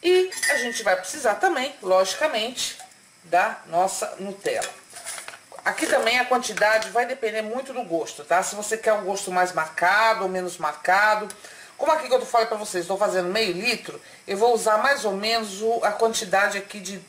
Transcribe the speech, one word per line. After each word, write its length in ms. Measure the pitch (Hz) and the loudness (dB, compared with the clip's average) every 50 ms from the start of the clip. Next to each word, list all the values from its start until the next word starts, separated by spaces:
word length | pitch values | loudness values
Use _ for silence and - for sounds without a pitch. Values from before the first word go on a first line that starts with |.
| - | 4
E 260 | 349 359 370 370 370 - - - - | 4 4 4 4 2 -2 -4 -2 0
a 60 | - | 0
gente 260 | 247 247 240 233 - 214 | 0 0 -2 -4 -2 0
vai 140 | 202 185 | 0 0
precisar 400 | 185 - - - 311 247 233 202 | 0 0 -8 -10 -2 0 0 0
também, 360 | - 359 392 349 269 254 285 277 - | 4 2 2 2 2 -2 -4 -6 -8
logicamente, 960 | - 185 185 185 190 190 - - 294 311 277 220 214 - - - - - - - - - - _ _ _ _ _ _ | 0 4 4 4 4 2 0 0 0 0 0 0 -4 -4 -4 -6 -6 -6 -6 -10 -18 -20 -20 _ _ _ _ _ _
da 380 | 165 160 175 196 220 226 - - | 0 2 2 2 2 -2 -8 -12
nossa 500 | - 160 170 185 196 - - 220 196 - - | -4 0 0 0 0 0 -4 -6 -8 -8 -8
Nutella. 560 | 190 202 185 190 - 143 123 - - - - - - - - - - - - - - - - - - _ - - - | -10 -10 -10 -6 -6 -4 -4 -4 -6 -6 -8 -14 -20 -20 -20 -16 -14 -12 -12 -12 -14 -16 -18 -18 -20 _ -20 -6 -6
Aqui 220 | - - - 302 | -4 -2 -2 -2
também 320 | - 302 269 233 226 240 254 | 2 2 2 2 2 2 2
a 60 | 247 | 2
quantidade 640 | 247 254 247 240 - 214 175 208 214 220 220 214 196 | 2 2 0 0 -2 -2 2 2 4 4 2 0 0
vai 160 | - 233 247 | 0 0 0
depender 360 | 247 262 254 - 220 214 220 214 | 0 -4 -4 -4 -4 -4 -4 -6
muito 300 | 214 226 254 269 269 262 | -4 -6 -8 -8 -8 -8
do 120 | 254 233 | -8 -6
gosto, 400 | 175 165 165 147 - - - 147 | -4 -4 -4 -4 -4 -10 -14 -2
tá? 180 | - 170 180 190 | 0 2 2 2
Se 140 | - 202 | 0 -6
você 200 | 202 208 - 220 | -6 -4 -4 -6
quer 180 | 220 - 226 214 | -2 2 2 2
um 100 | 208 196 | 2 0
gosto 260 | 180 196 196 - - | -4 -4 -4 -4 -2
mais 220 | 185 180 180 180 160 | 0 0 0 2 2
marcado 720 | 165 156 147 - - 170 180 196 214 226 226 220 202 196 | -2 -4 -2 -2 2 2 4 4 6 4 4 2 2 0
ou 40 | 185 | -2
menos 300 | 185 185 180 180 170 - | -2 -2 -4 -4 -6 -4
marcado. 680 | 165 151 147 - - - 185 196 208 214 214 214 214 196 - - - - - - - - - | -4 -6 -6 -4 0 2 4 6 6 4 4 2 0 -8 -12 -16 -18 -20 -20 -20 -20 -20 -8
Como 160 | - - 294 311 | -4 2 2 2
aqui 160 | 311 262 254 | 2 2 2
que 60 | 247 | 2
eu 60 | 254 | 2
tô 60 | 247 | 2
falando 220 | - - 233 226 226 | 4 2 2 2 2
pra 80 | 226 | -2
vocês, 300 | 208 208 208 - 185 170 | -6 -6 -4 -4 -4 -2
tô 100 | - 196 | -2 0
fazendo 320 | 190 208 196 180 185 180 175 | 0 0 2 2 0 0 0
meio 240 | 190 220 226 196 170 | 0 0 0 0 -2
litro, 480 | 175 208 254 233 - - 180 - - - - - - - | -2 -2 -2 -2 -2 -6 -12 -14 -14 -16 -18 -20 -20 -8
eu 100 | - 196 | -6 0
vou 160 | 196 220 240 240 | 2 4 4 4
usar 260 | 220 180 220 214 214 | 4 4 2 2 4
mais 260 | - - - - - | 4 2 2 2 0
ou 80 | 214 190 | -2 -2
menos 500 | 196 202 220 226 226 220 208 190 196 214 | -2 -2 -2 -2 -2 -2 -4 -8 -4 -2
o, 180 | 226 233 226 - | -2 0 2 0
a 60 | 208 | -2
quantidade 640 | 202 - 226 226 226 - 226 185 180 190 202 208 202 | 2 2 2 2 2 0 -4 0 2 2 2 2 0
aqui 220 | 202 196 - - 208 | -4 -8 -10 -14 -12
de 220 | 185 180 202 185 165 | -12 -12 -12 -12 -14